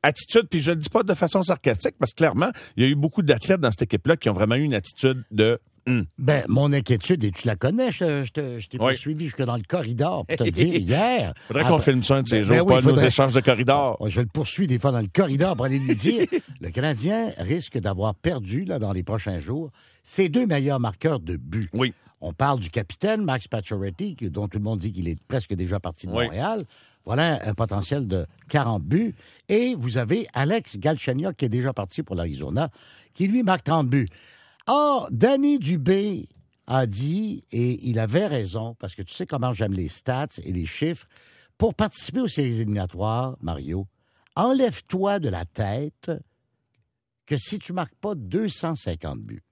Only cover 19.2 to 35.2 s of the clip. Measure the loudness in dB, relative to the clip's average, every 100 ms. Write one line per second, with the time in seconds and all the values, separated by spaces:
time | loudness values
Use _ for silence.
19.2 | -4 -6 -6 -8 -8 _ _ _ -10 0
20.2 | 2 2 2 2 2 0 -2 0 -2 -2
21.2 | -4 -6 -6 -6 -4 -2 -2 -4 _ _
22.2 | -12 -2 0 0 -2 -6 -6 -4 -2 0
23.2 | 0 -2 -4 -8 -4 -6 -6 -6 -8 -6
24.2 | -6 -4 -4 -4 -4 -2 -4 -4 -6 -6
25.2 | _ -4 -4 -4 -2 -4 -6 -10 -6 -2
26.2 | -2 -2 -4 -4 -8 _ _ _ -4 0
27.2 | 0 0 -4 -4 -2 -2 -2 -4 -2 -2
28.2 | -4 _ -2 0 0 -2 0 0 0 -6
29.2 | -18 _ _ 0 2 -2 -2 -2 0 0
30.2 | -2 -2 0 0 -2 -2 0 0 -2 -2
31.2 | -2 -2 -2 0 -2 -2 -6 -8 -6 -4
32.2 | -4 -6 -4 -2 -2 -6 -20 -20 _ -4
33.2 | 0 2 2 0 2 2 2 2 0 -6
34.2 | -20 -20 _ _ 0 2 4 0 -2 2